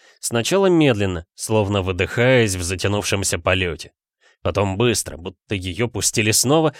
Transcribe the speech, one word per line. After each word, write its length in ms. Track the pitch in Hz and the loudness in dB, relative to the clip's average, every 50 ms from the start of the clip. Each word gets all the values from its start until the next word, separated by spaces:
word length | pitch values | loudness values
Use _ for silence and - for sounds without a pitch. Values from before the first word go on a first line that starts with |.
| _ _ _ _ | _ _ _ _
Сначала 480 | - - 117 117 110 - 175 196 196 190 | -8 -4 -2 -2 -2 0 2 2 4 4
медленно, 580 | 175 165 151 139 117 101 101 95 90 85 85 - _ | 4 6 4 4 4 2 0 -2 -2 -4 -8 -12 _
словно 460 | - - - 110 107 104 95 104 101 | -12 -4 0 2 2 2 2 2 0
выдыхаясь 720 | 90 92 92 87 92 - - 120 117 127 131 123 113 104 92 | 0 0 -2 -2 -2 -2 0 0 2 4 4 4 4 2 0
в 80 | 92 87 | -4 -4
затянувшемся 720 | 85 95 90 - 98 101 104 101 - 107 98 95 - - 87 | -6 -4 -2 -2 -2 -2 -2 -2 -2 -2 -2 -2 -2 -4 -2
полёте. 540 | - 95 92 92 92 87 76 - - - _ _ _ _ _ _ _ _ _ _ | 0 0 0 0 0 -2 -4 -8 -12 -18 _ _ _ _ _ _ _ _ _ _
Потом 360 | - 92 82 101 101 98 95 98 | -6 -2 0 0 0 0 0 0
быстро, 400 | 120 120 104 - - - - 82 | 2 2 0 0 -4 -6 -12 -14
будто 360 | 87 95 92 _ _ - 107 | -14 -14 -16 _ _ -8 -8
её 340 | 95 90 95 85 85 120 117 | -6 -6 -6 -6 -4 -6 -4
пустили 440 | - 101 90 - - 117 107 107 | -4 -4 -4 -2 0 0 0 2
снова, 420 | 110 - - 123 147 165 156 - - | 2 2 2 2 2 2 2 0 -2